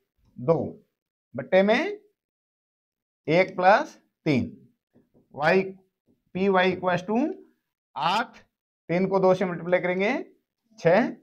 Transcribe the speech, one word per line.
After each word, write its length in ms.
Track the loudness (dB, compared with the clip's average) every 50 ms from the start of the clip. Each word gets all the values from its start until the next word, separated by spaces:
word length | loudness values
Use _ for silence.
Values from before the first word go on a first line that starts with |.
| _ _ _ _ _ _ _
दो 220 | -8 -2 0 0 0 -2 -8 -10 -16 _ _ _ _ _ _ _ _ _ _ -12
बट्टे 280 | -12 -6 0 2 2 4
में 360 | 4 2 0 0 -4 -8 -10 _ _ _ _ _ _ _ _ _ _ _ _ _ _ _ _ _ _ _ _ _ _ _ _ -4 0
एक 280 | 2 2 0 0 -2
प्लस 420 | 0 4 4 4 4 2 -2 -12 _ _ _ _ _ -2
तीन। 300 | 0 0 0 -2 -4 -10 -18 _ _ _ _ _ _ _ _ _ _ _ _ _ _ -10
वाई, 280 | -2 0 2 2 2 0 -2 -8 -18 _ _ _ _ _ _ _ _ _ _ -6
पी 140 | -2 0 2
वाई 240 | 2 2 2 0 0
equals 300 | -2 -2 -2 -2 -2 -4
to 160 | -4 -2 -2 -2 -4 -6 -10 -18 _ _ _ _ _ _ _ _ _ -10
आठ, 400 | -6 -4 -2 -2 -2 -4 -6 -10 -20 _ _ _ _ _ _ _ _ _ -4
तीन 180 | -2 -2 -2 0
को 100 | 0 2
दो 120 | 2 2 2
से 100 | 2 0
मल्टीप्लाई 360 | -4 -6 -6 -4 -2 -2 0
करेंगे 280 | 0 0 -2 -2 -2 -2 -2 -4 -6 -10 _ _ _ _ _ _ _ _ _ -2
छः 300 | 2 2 4 4 2 0 -4 -10